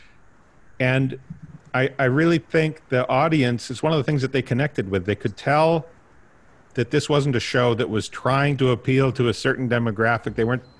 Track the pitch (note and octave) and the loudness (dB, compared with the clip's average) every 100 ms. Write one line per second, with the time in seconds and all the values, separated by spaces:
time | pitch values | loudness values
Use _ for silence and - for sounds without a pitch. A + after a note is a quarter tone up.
0 | - - - - _ _ - - B2+ C3 | -20 -20 -20 -20 _ _ -14 -2 0 0
1 | C3+ C3+ - - - - - B2+ C3+ - | -2 -6 -14 -18 -20 -20 -6 -2 -2 0
2 | C3 C3+ E3 E3 - E3 D#3 D3+ - B2+ | 0 2 2 0 0 0 0 -4 -4 -2
3 | B2+ C3 D#3+ D#3+ B2 A#2+ - A#2+ D#3 D#3+ | 0 2 2 2 2 0 -6 -4 0 0
4 | D#3+ D3 C3 C3+ - B2 D3 - F#2+ F#2+ | 0 -2 0 -2 -2 -2 -2 -4 -2 -2
5 | F2+ G2+ A2+ - C#3 D3 D#3+ E3 - - | -2 -2 -4 -4 0 2 4 2 -4 -16
6 | - - - _ _ - _ - A#2+ D3 | -20 -20 -20 _ _ -20 _ -6 -2 -2
7 | - C#3+ C#3+ A#2+ - C3 B2 A2+ G#2 G#2+ | 2 2 2 0 0 0 2 0 -2 -2
8 | - - B2+ C3+ C#3+ C3+ B2+ A#2+ - C3 | -4 -4 0 2 2 2 2 0 0 2
9 | C3+ A#2 A#2+ A2 C3+ B2+ B2 A#2+ A#2 G#2 | 2 2 0 0 -2 -2 0 0 0 0
10 | A2+ A#2 - G#2+ A2+ B2 - - | 0 0 -2 -2 -2 -2 -6 -20